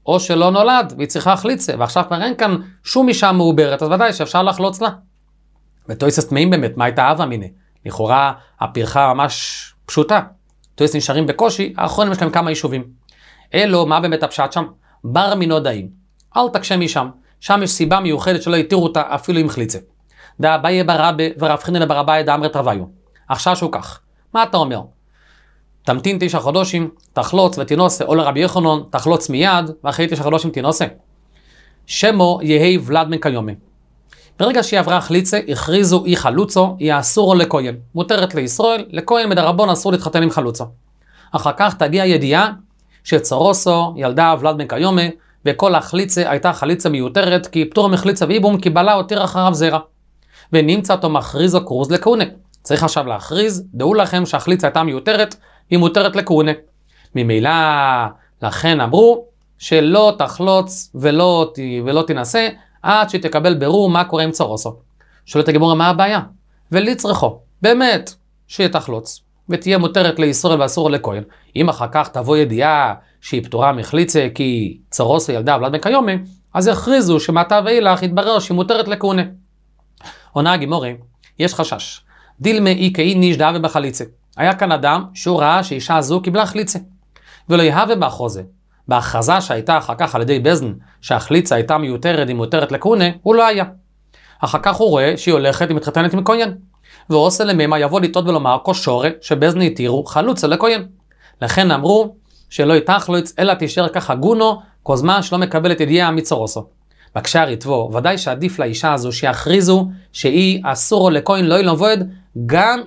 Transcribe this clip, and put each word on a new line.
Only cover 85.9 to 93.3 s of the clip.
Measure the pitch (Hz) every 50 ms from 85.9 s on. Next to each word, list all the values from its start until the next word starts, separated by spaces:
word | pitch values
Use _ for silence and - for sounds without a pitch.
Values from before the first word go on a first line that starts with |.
| 165
הזו | 156 139 135 170 180
קיבלה | 185 185 175 214 214
חליצה. | 190 - 214 208 - - 185 - - - _ _ _ _ _ _ - - - _ -
ולא | 170 170 165
יהווה | 151 151 180 220 208 233
בהכרזה. | 185 156 127 - - 123 113 101 95 90 - _ _ _ _ _ _ _
בהכרזה | - 123 120 120 - - 117 117 143 180 196
שהייתה | - - 120 113 113 170 160
אחר | 151 - - 117
כך | 120 170 - -
על | 117
ידי | 117 131 143 131
בזן, | 120 151 175 151 131 110 98 - - _ _ _
שהחליצה | - - 127 120 - - 151 180 180 - 127
הייתה | 117 113 120 156
מיותרת, | 156 151 131 123 123 127 170 170 151 143
היא | 123 123
מותרת | 117 117 - - 156 143 135
לכהונה, | 139 135 - 208 233 202 175 175 170 -
הוא | - 214